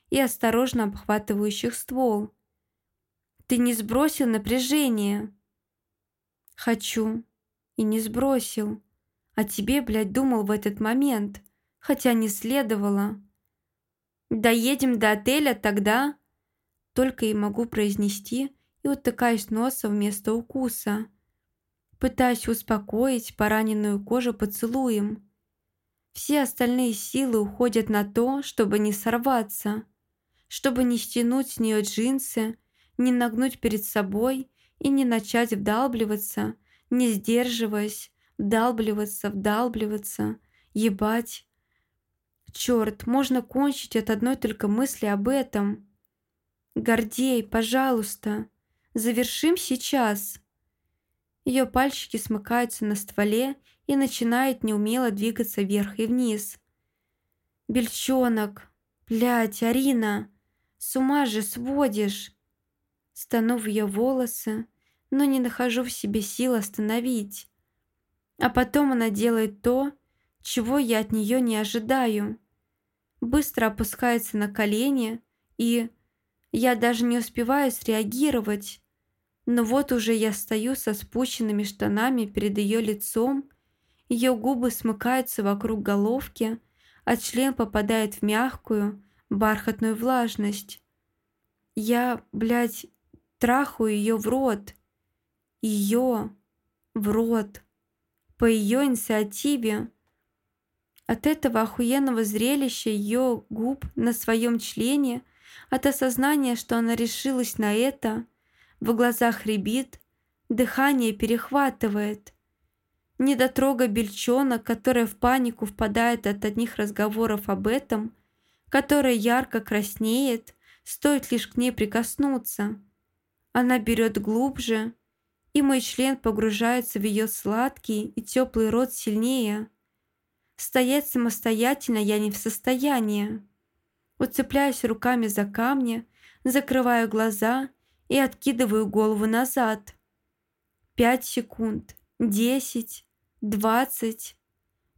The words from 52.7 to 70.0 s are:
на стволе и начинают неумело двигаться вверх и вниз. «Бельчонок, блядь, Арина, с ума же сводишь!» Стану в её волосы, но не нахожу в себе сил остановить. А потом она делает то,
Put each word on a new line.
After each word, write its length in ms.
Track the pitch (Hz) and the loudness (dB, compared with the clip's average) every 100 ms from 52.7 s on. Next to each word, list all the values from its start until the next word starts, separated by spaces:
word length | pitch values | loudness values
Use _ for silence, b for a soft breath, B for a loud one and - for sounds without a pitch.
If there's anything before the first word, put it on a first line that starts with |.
| - | -2
на 100 | 214 | -4
стволе 640 | 208 202 - 208 214 262 277 b b - | -4 -4 -2 0 2 0 -4 b b -2
и 100 | 277 | 2
начинают 680 | 269 - 233 240 269 262 | 2 0 0 2 2 0
неумело 480 | 220 208 214 240 247 | 0 0 0 0 0
двигаться 520 | 202 220 214 226 - | 0 -2 -2 -4 -2
вверх 360 | 196 208 202 202 | 0 0 -2 -2
и 80 | 226 | -2
вниз. 520 | 247 247 214 202 - _ _ _ _ _ _ _ _ _ _ - | 0 0 -2 -6 -14 _ _ _ _ _ _ _ _ _ _ -4
«Бельчонок, 1040 | 233 226 - - 262 247 226 208 202 - _ _ _ - | -2 -2 -2 0 2 2 2 -2 -6 -20 _ _ _ -6
блядь, 540 | 226 247 240 220 214 | 0 2 2 0 0
Арина, 680 | 226 240 269 247 220 208 214 _ _ _ _ - | 0 2 2 2 0 -2 -6 _ _ _ _ -14
с 180 | - 262 | -6 0
ума 300 | 262 285 269 | 2 2 2
же 160 | 214 | -2
сводишь!» 920 | 208 - 240 277 277 208 208 202 - _ _ _ _ _ _ _ _ | -4 -6 -4 0 0 2 -2 -2 -10 _ _ _ _ _ _ _ _
Стану 440 | - - 233 226 240 | -18 -4 0 0 0
в 80 | 214 | -2
её 200 | 208 214 | -2 -2
волосы, 800 | 196 247 262 240 - - 214 226 _ _ _ - | 0 0 0 -2 -4 -6 -6 -8 _ _ _ -4
но 140 | 269 | 2
не 160 | 285 269 | 2 2
нахожу 420 | 247 233 247 233 | 0 -2 -2 -2
в 80 | 247 | -4
себе 300 | - 202 214 | -4 -4 -2
сил 340 | 202 - 254 | -4 -2 0
остановить. 920 | 233 202 - 214 226 240 240 202 - - _ _ _ _ _ _ _ _ - | 0 -2 -4 -2 -2 -2 -2 -4 -10 -20 _ _ _ _ _ _ _ _ -4
А 100 | 247 | -2
потом 440 | - 247 285 285 | 0 2 2 2
она 180 | 254 226 | 2 0
делает 500 | 202 233 226 220 208 | 0 2 2 0 -2
то, 320 | 233 247 277 - | 0 0 0 -6